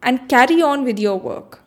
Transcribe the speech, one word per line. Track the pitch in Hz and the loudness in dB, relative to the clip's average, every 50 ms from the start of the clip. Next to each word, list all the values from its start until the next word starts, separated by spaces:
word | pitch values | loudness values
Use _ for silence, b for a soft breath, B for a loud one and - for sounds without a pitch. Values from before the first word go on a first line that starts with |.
| - | -4
and | 247 254 254 262 - | -2 -2 -2 -2 0
carry | 277 240 247 - 339 339 | 2 4 4 4 4 2
on | 330 294 285 277 269 | 2 2 0 -2 -2
with | 254 214 208 | -4 -2 -2
your | 208 202 196 185 | -2 -2 -2 -4
work. | - 120 - - - - - - _ | -6 -8 -10 -10 -12 -16 -20 -20 _